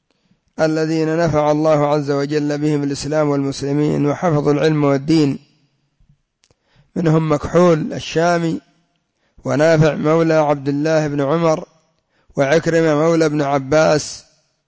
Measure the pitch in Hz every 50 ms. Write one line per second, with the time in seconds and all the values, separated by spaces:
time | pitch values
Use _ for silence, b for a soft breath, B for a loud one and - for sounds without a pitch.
0 | _ _ _ _ _ _ _ _ _ _ - - 160 156 156 160 160 156 160 160
1 | 156 156 160 170 170 156 156 151 151 151 151 151 156 156 156 147 147 147 151 151
2 | 139 143 143 139 143 143 151 151 147 147 147 147 147 151 151 143 143 139 139 -
3 | - 143 156 156 151 147 143 143 139 139 135 - 139 139 143 147 151 156 151 143
4 | 143 143 139 - 185 175 151 147 143 151 147 143 156 160 156 147 147 143 139 135
5 | 139 156 165 160 147 139 131 - _ _ _ _ _ _ _ _ _ _ _ _
6 | _ _ _ _ _ _ _ _ _ _ _ _ _ _ _ _ _ _ - -
7 | - 156 156 160 160 156 147 143 - - - 170 180 175 160 151 - - - 123
8 | - - - 160 170 175 175 170 165 165 185 202 _ _ _ _ _ _ _ _
9 | _ _ _ _ _ _ _ - - 131 131 139 156 165 165 151 160 151 - -
10 | - 151 160 165 165 160 160 156 151 143 151 143 135 143 143 143 151 160 160 156
11 | 156 147 143 143 139 135 156 170 170 160 156 180 - _ _ _ _ _ _ _
12 | _ _ _ _ _ _ - 143 139 135 156 170 - 165 160 165 165 160 147 147
13 | 160 170 165 165 160 156 147 151 143 139 143 139 135 131 151 156 160 170 156 147
14 | - - - - - _ _ _ _ _ _ _ _